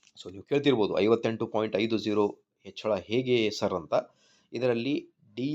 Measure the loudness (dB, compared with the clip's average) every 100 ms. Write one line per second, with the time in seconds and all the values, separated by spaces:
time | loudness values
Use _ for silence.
0 | _ -20 -16 -16 -4 0 2 4 2 2
1 | 4 4 2 -4 -4 -2 -2 0 0 0
2 | 0 2 2 -2 _ _ -18 -8 -2 -2
3 | -2 -2 2 2 0 0 -2 -2 -2 -4
4 | -4 _ _ _ _ -2 0 0 -2 -4
5 | -6 _ _ -6 -2